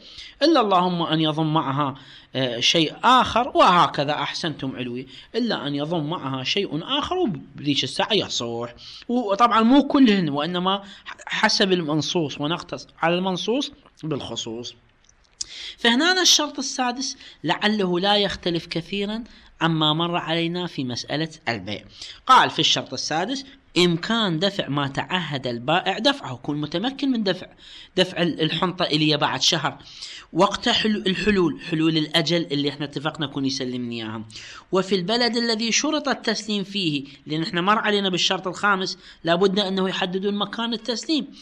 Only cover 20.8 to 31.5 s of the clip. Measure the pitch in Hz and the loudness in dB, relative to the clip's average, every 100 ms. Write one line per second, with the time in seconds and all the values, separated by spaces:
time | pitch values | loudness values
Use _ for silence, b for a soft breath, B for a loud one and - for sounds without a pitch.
20.8 | 127 117 - 143 160 - - 113 92 98 | -6 -6 -4 -4 -4 -6 -6 -6 -6 -10
21.8 | - B B B - 254 139 - 156 - | -12 B B B 4 6 6 2 0 0
22.8 | - 127 - 156 196 269 B B _ - | -2 -6 -4 -2 -2 -6 B B _ 2
23.8 | 175 170 - 226 208 160 190 - - 143 | 4 2 0 -2 0 0 -2 -2 -2 -2
24.8 | 139 135 - 185 156 143 123 120 123 170 | -2 -4 -4 -4 -4 -6 -4 -4 0 0
25.8 | 185 190 254 277 - 123 - 147 147 170 | 0 0 0 -2 -4 -8 -6 -4 -4 -4
26.8 | 240 269 277 240 196 185 - B B B | -4 -2 -2 0 0 -2 -6 B B B
27.8 | B - 185 - 175 - 156 160 185 - | B -2 0 0 -2 0 -2 0 -2 -2
28.8 | 165 151 151 147 147 127 - 165 147 - | 0 2 2 2 0 0 0 0 -2 -6
29.8 | B B B B B 156 202 - 247 226 | B B B B B 2 2 2 0 2
30.8 | 220 208 185 185 214 202 165 | 2 0 0 0 2 4 2